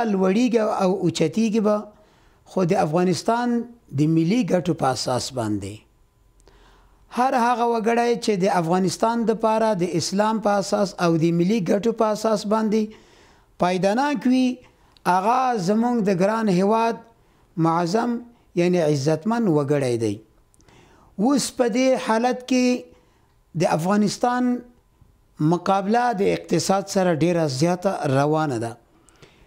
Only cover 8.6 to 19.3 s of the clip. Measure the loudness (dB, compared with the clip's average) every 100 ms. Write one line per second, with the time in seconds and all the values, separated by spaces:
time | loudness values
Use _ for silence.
8.6 | 0 0 0 0 0 0 0 0 0 2
9.6 | 0 0 -2 -2 -2 0 0 0 0 0
10.6 | 0 -2 -2 0 0 2 2 2 2 0
11.6 | 0 0 0 0 0 0 0 -2 0 -2
12.6 | 0 0 -2 -8 -20 -20 -20 _ _ -4
13.6 | -2 0 0 0 0 -2 0 2 2 -2
14.6 | -12 _ _ _ 0 2 2 2 0 0
15.6 | 0 0 0 0 0 2 0 0 0 2
16.6 | 2 2 0 -4 -12 _ _ _ _ -2
17.6 | 0 0 0 -2 -2 -6 -10 _ _ 0
18.6 | 2 2 2 0 0 -2 -2